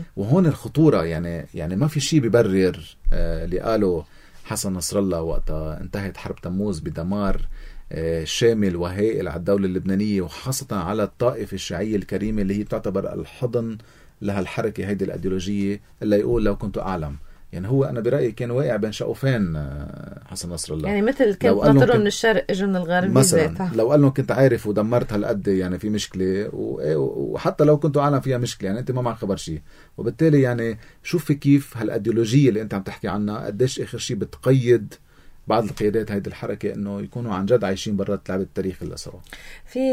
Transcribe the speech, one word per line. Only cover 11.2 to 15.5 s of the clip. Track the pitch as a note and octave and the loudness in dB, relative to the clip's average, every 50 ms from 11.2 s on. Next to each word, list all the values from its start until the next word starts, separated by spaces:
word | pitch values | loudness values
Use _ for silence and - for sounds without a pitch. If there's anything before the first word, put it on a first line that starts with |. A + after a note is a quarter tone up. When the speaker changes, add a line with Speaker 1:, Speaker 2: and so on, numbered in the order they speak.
| A#2+ B2 - A2+ G#2 - G2 | 0 0 0 -2 -8 -8 -8
Speaker 1:
الشيعية | F#2+ - - F#2+ E2 G#2 A2 G#2+ | -10 -8 -6 -4 -4 -2 -2 -2
الكريمة | G2 - - G2+ F#2 G2+ G#2+ A2 G#2+ | -2 -2 -4 -4 -4 -2 -2 0 0
اللي | G2+ F#2+ G2 G#2 | 0 0 0 -2
هي | |
بتعتبر | G#2 - A#2+ G#2+ - A2 F#2 G2 F#2+ - F#2 | -2 -4 -6 -4 -4 -2 -2 -2 -4 -4 -6
الحضن | F#2+ - - - - C3 A#2 A2+ A#2+ A2+ A2+ A2 A2 - - - - - - _ _ | -8 -10 -10 -8 -6 -6 -2 -2 -2 -2 -2 -8 -10 -14 -20 -20 -20 -20 -20 _ _
لهالحركة | G#2+ G2+ G2 G2 F#2 - - - A2 G#2+ G#2 - F#2+ | -6 -4 -2 -2 -4 -4 -4 -4 -4 -4 -4 -4 -4
هيدي | G2 G2+ F#2+ G2 | -4 -2 -2 -2
الأيديولوجية، | - - F2 E2+ F#2+ F#2+ F#2+ F2 G2 | -4 -4 -4 -4 -2 -2 -2 -2 -2